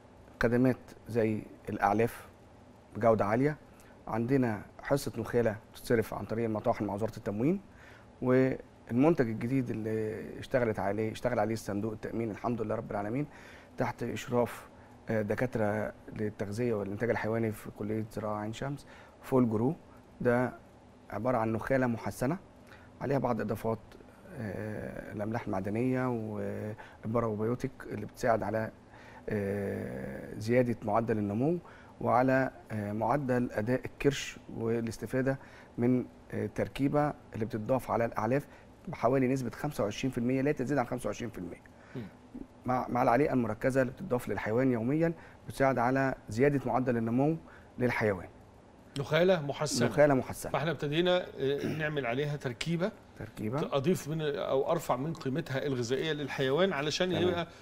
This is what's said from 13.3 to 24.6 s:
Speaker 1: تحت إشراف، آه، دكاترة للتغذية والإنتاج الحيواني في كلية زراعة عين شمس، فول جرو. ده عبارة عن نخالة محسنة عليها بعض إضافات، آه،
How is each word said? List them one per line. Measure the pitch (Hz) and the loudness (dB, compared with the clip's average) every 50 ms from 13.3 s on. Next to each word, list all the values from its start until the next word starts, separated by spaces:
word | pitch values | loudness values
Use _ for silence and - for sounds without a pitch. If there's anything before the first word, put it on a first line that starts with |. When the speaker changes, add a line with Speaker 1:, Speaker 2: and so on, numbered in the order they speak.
| - - - - - - - - - | -8 -18 -18 -18 -20 -20 -20 -12 -4
Speaker 1:
تحت | - 127 113 - - 123 | -4 -2 -2 -2 -4 -6
إشراف، | 117 - 110 - - 120 120 120 - - - - - - - - - - - - - | -6 -6 -6 -4 0 2 2 2 2 -2 -10 -16 -18 -20 -20 -20 -20 -20 -14 -4 -2
آه، | 113 107 | 0 0
دكاترة | 104 104 107 - 127 120 - 113 107 104 104 107 104 - - - - - - | 0 0 0 0 0 -2 0 0 0 2 0 0 -2 -4 -8 -10 -16 -12 -6
للتغذية | 107 107 107 107 - 107 98 104 113 123 120 113 | -4 -4 -4 -4 -4 -6 -6 -2 0 0 0 0
والإنتاج | 101 98 98 101 104 123 117 | 0 -2 -4 -2 -2 0 0
الحيواني | 110 101 - 107 113 117 113 110 | 2 0 0 0 0 0 0 0
في | 104 - - - - - | -2 -4 -10 -12 -10 -8
كلية | 107 104 107 110 110 110 | -4 -4 -2 -4 -4 -6
زراعة | - 104 107 107 107 104 | -6 -6 -4 -4 -4 -4
عين | 104 107 113 | -6 -6 -6
شمس، | - 135 139 143 139 - - - - - - - - | -6 -6 -6 -6 -8 -12 -18 -20 -20 -20 -20 -20 -14
فول | - - 131 127 127 113 | -4 2 4 6 6 6
جرو. | 110 107 117 139 175 - - - - - - - - - | 4 2 2 0 0 -2 -10 -20 -20 -20 -20 -20 -8 0
ده | - 123 120 123 127 117 - - - - - - - - - - - - | 2 4 4 4 2 0 -4 -10 -18 -20 -20 -20 -20 -20 -20 -20 -14 -10
عبارة | - 101 110 127 127 | -6 -2 0 0 2
عن | 113 113 113 113 | 2 2 2 0
نخالة | 110 - - 135 131 127 | -2 0 2 2 2 2
محسنة | 123 113 110 - - - - 127 131 175 196 - - - - - - - - - - - - | 2 0 -2 -4 -6 -4 -2 0 0 -2 -2 -6 -16 -20 -20 -20 -20 -20 -20 -20 -20 -12 -8
عليها | - 127 143 | -2 0 0
بعض | 131 - 120 120 107 | 0 2 0 0 0
إضافات، | 107 107 117 107 - 113 113 110 - - - - - - - - - - 185 | -2 -4 -4 -2 -2 -2 -2 -2 -6 -18 -20 -20 -20 -20 -20 -20 -20 -16 -12
آه، | 131 113 101 92 107 | -10 -8 -8 -6 -6